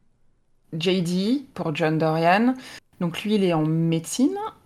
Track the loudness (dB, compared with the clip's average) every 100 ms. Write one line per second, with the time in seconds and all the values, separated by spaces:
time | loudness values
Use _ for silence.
0 | _ _ _ _ _ _ -12 -4 0 0
1 | 0 0 0 -2 -4 -8 -6 0 0 2
2 | 0 2 4 4 2 0 -8 -20 _ -6
3 | -6 -4 -2 2 2 2 2 2 0 0
4 | -4 0 0 0 -8 -12